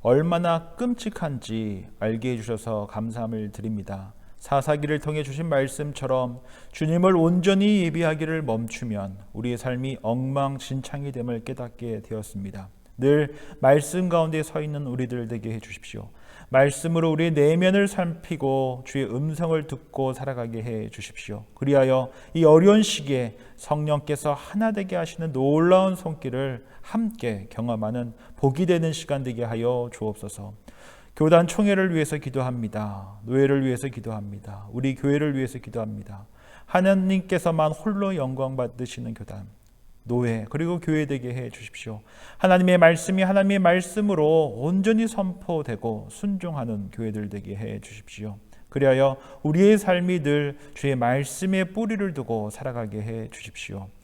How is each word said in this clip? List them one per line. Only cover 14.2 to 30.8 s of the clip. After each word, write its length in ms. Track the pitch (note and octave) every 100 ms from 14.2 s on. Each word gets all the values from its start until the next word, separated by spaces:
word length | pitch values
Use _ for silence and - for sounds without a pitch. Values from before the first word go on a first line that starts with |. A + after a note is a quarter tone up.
| D#3+ D#3
서 160 | D3+ D#3+
있는 260 | D3+ D3 C#3+
우리들 400 | B2 B2+ B2 A2+
되게 260 | A2+ A2+
해주십시오. 560 | A2 - - - G#2+ G2 - - - -
말씀으로 600 | C3 C#3 C#3 E3 E3 E3
우리의 180 | D#3 E3+
내면을 560 | D#3 C#3+ E3 F#3 G3 G3+
살피고 920 | G3 F3 E3 - D#3+ C3+ C3+ C3 B2+
주의 200 | B2+ C#3
음성을 640 | B2+ A#2 D3+ D3+ E3+ D#3+ D3+
듣고 460 | C3 - - C3
살아가게 500 | C3 C3+ B2 A#2 A2+
해주십시오. 840 | A2+ A2+ A2 - G#2+ - - G#2+ G#2+
그리하여 560 | - B2+ C#3 C3 C3 B2+ - -
이 100 | -
어려운 380 | D#3+ D#3 F#3+ G#3
시기에 540 | G#3+ - C#3 C3+ A#2+ - - -
성령께서 800 | - D3+ D3+ D3 D3 D3 D3+
하나 380 | C#3 - G3 A3
되게 240 | G#3 F#3+ F#3
하시는 360 | E3 - D#3+
놀라운 640 | C3 C3+ D3+ E3+ F#3 F#3+
손길을 720 | F#3 - D#3 C3 B2 C3+ A#2+ - -
함께 640 | - A3 A3+ A3+ B2 G#2 G2
경험하는 640 | - A#2 A2 G#2+ A#2+ A#2+ A2 - -
복이 300 | C#3 C3 F3
되는 260 | F3 E3
시간 300 | D3+ - C#3
되게 220 | C3 A#2
하여 440 | A#2 A2+ A#2 B2 A#2+
주옵소서. 640 | - A2 G2+ G#2 - G2+ G2+ - -